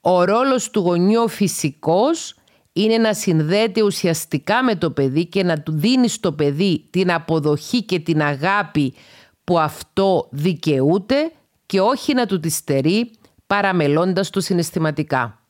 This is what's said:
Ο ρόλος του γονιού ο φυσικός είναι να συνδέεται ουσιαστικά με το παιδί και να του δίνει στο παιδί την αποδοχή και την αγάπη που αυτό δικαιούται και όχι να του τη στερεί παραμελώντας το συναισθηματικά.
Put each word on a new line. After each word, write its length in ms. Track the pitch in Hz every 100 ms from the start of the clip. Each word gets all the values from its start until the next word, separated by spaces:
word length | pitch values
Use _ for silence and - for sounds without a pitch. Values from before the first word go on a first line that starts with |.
Ο 240 | 190 180
ρόλος 460 | 180 214 269 254 -
του 100 | 214
γονιού 420 | 175 175 180 226
ο 60 | 233
φυσικός 1040 | - 202 - 156 - - 175 254 330 - - _ _ _
είναι 240 | - 220 226
να 160 | 220
συνδέεται 680 | 208 - 160 156 202 226 190
ουσιαστικά 800 | 214 - 180 160 - 151 - 220
με 120 | 262 196
το 140 | 165
παιδί 360 | 156 139 135 170
και 180 | 196
να 180 | 180 160
του 100 | 147
δίνει 360 | 156 202 262 240
στο 240 | - 185
παιδί 540 | 147 147 143 196 160 -
την 220 | 185 180
αποδοχή 680 | 170 160 160 147 147 - 247
και 160 | - 185
την 240 | 160 156
αγάπη 720 | 147 139 170 202 202 151 135 - - - - _
που 140 | - 170
αυτό 680 | 151 - - - 196 180 -
δικαιούται 1040 | 143 160 160 - 139 135 185 190 277 320 - _ _ _
και 140 | 196
όχι 340 | 196 262 -
να 120 | 262 233
του 140 | 196
τη 80 | 160
στερεί 600 | 156 - 139 143 202 240 _ _ _ _
παραμελώντας 840 | 202 196 180 147 147 180 180 196
το 100 | -
συναισθηματικά. 1000 | 185 180 160 - 160 147 151 131 117 -